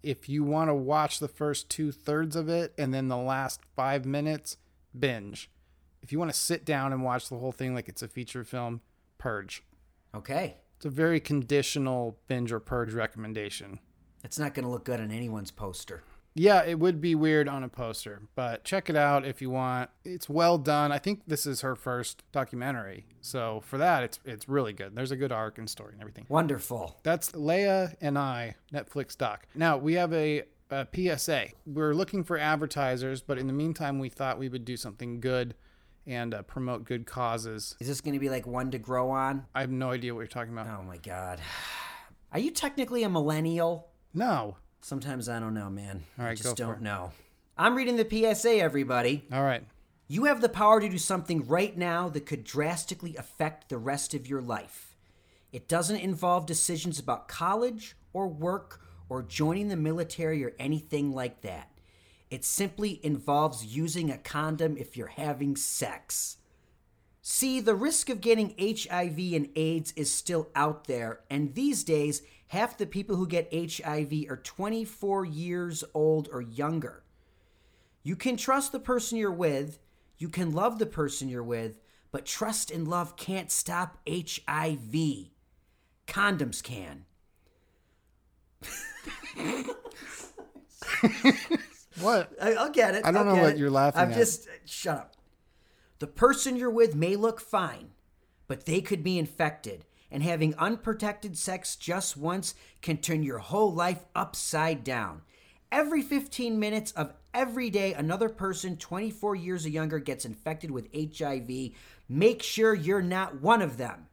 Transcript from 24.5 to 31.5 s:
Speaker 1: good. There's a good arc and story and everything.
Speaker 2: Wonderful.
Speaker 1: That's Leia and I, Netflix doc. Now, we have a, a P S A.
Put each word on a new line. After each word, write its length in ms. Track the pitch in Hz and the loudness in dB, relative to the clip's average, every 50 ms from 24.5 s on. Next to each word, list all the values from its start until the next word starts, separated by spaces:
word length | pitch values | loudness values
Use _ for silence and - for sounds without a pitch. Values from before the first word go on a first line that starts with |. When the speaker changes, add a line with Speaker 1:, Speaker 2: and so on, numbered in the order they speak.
| 135 143 131 110 104 | 2 2 2 2 -2
Speaker 1:
good. 220 | 90 98 98 101 | -6 -10 -10 -6
There's 140 | 113 127 127 | -6 -4 -4
a 60 | 139 | -2
good 140 | 127 139 135 123 | -2 -2 -2 0
arc 260 | 110 110 110 107 - | -2 -2 -4 -6 -10
and 100 | 113 107 | -10 -10
story 240 | - - 107 104 107 | -10 -10 -12 -18 -16
and 80 | 104 | -16
everything. 240 | 107 104 - - 113 - | -16 -14 -14 -16 -8 0
Speaker 2:
Wonderful. 680 | 139 160 170 151 143 117 - - 127 117 90 82 - - _ | 2 2 2 2 0 -2 -4 -6 -6 -6 -6 -8 -10 -6 _
Speaker 1:
That's 300 | 156 170 175 - - - | 0 0 0 0 -6 -6
Leia 600 | 160 147 147 165 190 202 202 190 190 185 175 160 - | -2 0 2 2 4 4 4 4 2 2 -2 -6 -4
and 160 | 165 147 143 | -4 -2 0
I, 380 | 143 143 135 127 120 120 113 107 _ _ _ 143 | 0 0 -2 -2 -4 -6 -8 -10 _ _ _ -8
Netflix 420 | 143 120 - - 147 131 - - _ | -8 -8 -6 -6 -6 -6 -6 -4 _
doc. 280 | 131 117 104 101 - - - | -2 -2 -2 -6 -12 -14 -4
Now, 200 | 135 160 165 156 | 0 2 4 4
we 160 | 135 135 156 165 | 4 2 2 2
have 180 | 180 175 170 160 | 4 2 2 2
a, 300 | 160 151 151 151 147 - - _ _ _ _ | 2 2 2 0 -2 -4 -6 _ _ _ _
a 140 | 139 139 131 | -6 -6 -6
P 240 | - - 180 185 180 | -4 -4 -2 0 0
S 180 | 160 135 - - | 0 0 0 0
A. 240 | 160 135 107 - | 0 0 0 -4